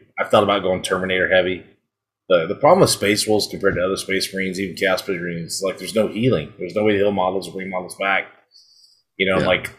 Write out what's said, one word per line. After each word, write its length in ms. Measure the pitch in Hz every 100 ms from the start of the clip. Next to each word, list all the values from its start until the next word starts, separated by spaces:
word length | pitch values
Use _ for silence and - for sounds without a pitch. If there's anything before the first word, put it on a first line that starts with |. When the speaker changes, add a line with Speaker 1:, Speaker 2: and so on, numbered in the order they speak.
| - -
Speaker 1:
I've 120 | 98
thought 140 | 113
about 200 | 101 101
going 180 | 92 92
Terminator 480 | - 92 92 92 90
heavy. 360 | 92 90 90 - _ _ _ _ _ -
The, 180 | 90 82
the 80 | 101
problem 240 | 143 185
with 80 | 143
Space 380 | - 101 104 -
Wolves 200 | 107 -
compared 280 | 90 98 90
to 100 | 92
other 120 | 95
Space 360 | - 95 -
Marines, 260 | 95 95 90
even 160 | 95 78
Chaos 220 | 95 92
Space 160 | - 90
Marines, 420 | 87 85 80 -
like, 140 | 95 90
there's 160 | 90
no 140 | 104 104
healing. 460 | 104 123 92 73 -
There's 160 | 90
no 120 | 92 107
way 80 |
to 40 | 101
heal 140 | 101
models 380 | 101 92 95 87
or 20 |
bring 180 | 90 95
models 260 | 92 87 -
back. 300 | 98 95 - - _ - _ _ _ _ _ -
You 120 | 95
know, 100 | 95
Speaker 2:
Yeah. 60 | 90
Speaker 1:
like, 240 | 90 -